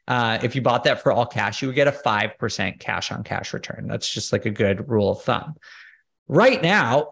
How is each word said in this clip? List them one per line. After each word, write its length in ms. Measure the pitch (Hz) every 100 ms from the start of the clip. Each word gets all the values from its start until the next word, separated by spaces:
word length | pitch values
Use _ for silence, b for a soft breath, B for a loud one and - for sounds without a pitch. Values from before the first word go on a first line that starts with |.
| -
uh, 300 | 127 113 113
if 120 | 120 135
you 60 |
bought 220 | 123 120
that 180 | 147 123
for 120 | 143
all 120 | 110 117
cash, 360 | 113 104 107
you 80 | 135
would 60 | 131
get 120 | 143
a 40 |
five 440 | 139 120 104 104 -
percent 440 | 113 - 95 90
cash 280 | - 92 -
on 140 | -
cash 300 | - 98 -
return. 340 | - - - -
That's 220 | - -
just, 240 | - -
like, 120 | 107 117
a 60 |
good 380 | 101 104 98 131
rule 220 | 110 98
of 100 | 95
thumb. 340 | - 117 - 156 B B B B B _ -
Right 340 | 143 247 220
now, 460 | 165 208 117 135 151